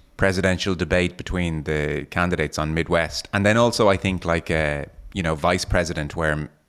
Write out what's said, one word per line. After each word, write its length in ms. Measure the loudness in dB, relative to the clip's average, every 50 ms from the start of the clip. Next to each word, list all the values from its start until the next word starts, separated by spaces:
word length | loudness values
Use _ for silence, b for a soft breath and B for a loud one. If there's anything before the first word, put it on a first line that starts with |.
| -16 _ _ 0
presidential 560 | 2 2 2 2 2 2 2 2 0 -2 -2
debate 420 | -2 0 0 2 2 2 0 -2
between 480 | -6 -8 -6 -4 -2 -2 -2 -2 -4 -2
the 420 | -2 -2 -2 -2 -2 -4 -4 -6 -6
candidates 480 | -2 -2 0 0 0 0 -2 -2 -2 -4
on 160 | -4 -2 0
Midwest. 560 | -2 0 2 2 0 0 0 -4 -8 -10 -4 -2
And 120 | 2 4
then 100 | 4 4
also, 320 | 6 4 2 4 4 4 4
I 100 | 4 4
think, 280 | 2 0 -2 0 0
like, 240 | 0 0 0 0 0
a, 380 | 0 0 0 0 -2 -4 -6 -10 -12 -18 -20 -10 -6
you 80 | -4
know, 140 | -2 -2 -2
vice 280 | 0 2 0 2 0 0
president 520 | 0 0 0 0 0 -2 -6 -6 -6 -4
where 340 | -2 -2 0 0 -2 -4 -8 -10 _ _